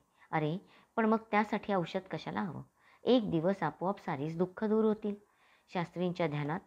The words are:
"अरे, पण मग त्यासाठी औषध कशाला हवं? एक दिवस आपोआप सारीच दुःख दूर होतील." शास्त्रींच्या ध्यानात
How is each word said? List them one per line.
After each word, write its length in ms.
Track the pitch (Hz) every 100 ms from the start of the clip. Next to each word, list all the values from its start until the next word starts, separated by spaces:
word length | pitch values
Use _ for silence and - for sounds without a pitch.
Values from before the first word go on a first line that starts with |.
| _ _ -
"अरे, 260 | 160 151 180 - - _ -
पण 100 | 220
मग 120 | 220 220
त्यासाठी 420 | 208 220 214 -
औषध 260 | 196 165 190 185
कशाला 300 | 160 - 185
हवं? 200 | 202 131 135 _ _ _
एक 280 | - 247 196
दिवस 320 | 165 165 196
आपोआप 360 | 156 - 175 196
सारीच 380 | - 139 151 165
दुःख 260 | 180 -
दूर 220 | 214 220 220
होतील." 300 | 214 208 202 - _ _ _ _
शास्त्रींच्या 540 | 185 165 170 180 175 165
ध्यानात 320 | 147 143 170